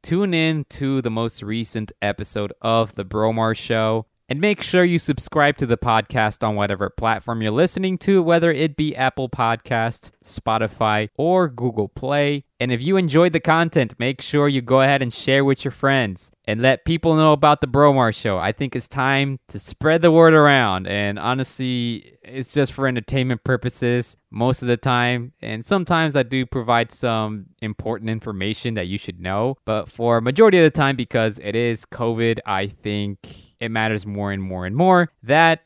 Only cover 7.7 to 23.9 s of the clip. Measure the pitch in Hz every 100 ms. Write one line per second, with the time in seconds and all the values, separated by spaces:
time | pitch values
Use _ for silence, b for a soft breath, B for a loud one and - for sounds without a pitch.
7.7 | - 190 185 - 196 165 170 170 147 160
8.7 | 143 156 127 131 - 127 - 117 113 -
9.7 | 117 113 - - _ - - - 110 110
10.7 | - 110 107 107 - 156 185 175 120 123
11.7 | 113 101 - 131 143 143 143 - _ 123
12.7 | 117 143 190 175 147 175 160 165 160 170
13.7 | 156 120 - 123 135 - 147 147 135 120
14.7 | 131 135 139 127 - - 135 139 135 143
15.7 | - 139 135 110 90 - _ - 107 127
16.7 | 131 - 165 165 156 156 147 151 147 131
17.7 | 135 147 135 120 104 113 92 90 107 139
18.7 | 127 - 139 131 139 139 135 _ 101 -
19.7 | - 151 165 170 160 165 160 147 139 113
20.7 | 92 92 101 101 104 101 131 131 - 127
21.7 | 123 120 113 - _ - 127 127 147 135
22.7 | - 135 123 107 135 127 120 - 127 127
23.7 | - 120